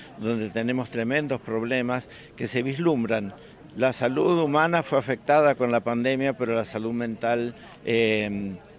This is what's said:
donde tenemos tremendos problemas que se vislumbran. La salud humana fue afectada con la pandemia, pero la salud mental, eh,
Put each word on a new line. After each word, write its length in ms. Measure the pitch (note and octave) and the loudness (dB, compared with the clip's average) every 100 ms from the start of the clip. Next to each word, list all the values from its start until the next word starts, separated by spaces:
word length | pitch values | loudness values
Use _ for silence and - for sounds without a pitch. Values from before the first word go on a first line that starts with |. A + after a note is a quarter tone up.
| - - | -16 -8
donde 320 | A2 A#2 G#2+ | -4 -2 -4
tenemos 400 | A2 A#2 B2+ A#2+ | -2 -2 -2 -4
tremendos 500 | A#2+ A2+ D3 D3 B2+ | -4 -2 -2 -2 -4
problemas 680 | - A2+ A#2 B2+ A#2+ B2+ - - - - | -4 -4 -2 -2 -2 -4 -6 -16 -18 -8
que 100 | B2 | -4
se 160 | B2+ | -2
vislumbran. 720 | C3 C3+ E3+ C#3 A2+ A2+ G2+ - - - - G2+ | -2 0 0 2 0 -2 -4 -12 -20 -20 -14 0
La 160 | B2+ | 0
salud 500 | - B2 C3 E3+ E3+ | 2 0 2 2 2
humana 400 | D3+ D3 E3 E3+ | 2 2 4 2
fue 160 | - C#3 | 2 0
afectada 560 | A#2+ A#2+ - D3 D3 | 0 -2 4 6 6
con 160 | B2+ A#2+ | 4 2
la 100 | A#2+ | 2
pandemia, 520 | A#2+ A#2+ B2+ C3+ C3+ C3 | 0 0 0 0 0 -2
pero 180 | A#2+ | -2
la 100 | A2+ | 0
salud 280 | G#2+ A2 A2+ | -2 -4 -4
mental, 640 | A#2+ A#2 A2 A#2 A#2+ A#2+ - - - | -4 -4 -4 -2 0 -2 -8 -18 -8
eh, 720 | - A2+ A2 G#2+ G#2 G2+ G2 F2+ - | 0 2 4 2 0 -4 -6 -8 -14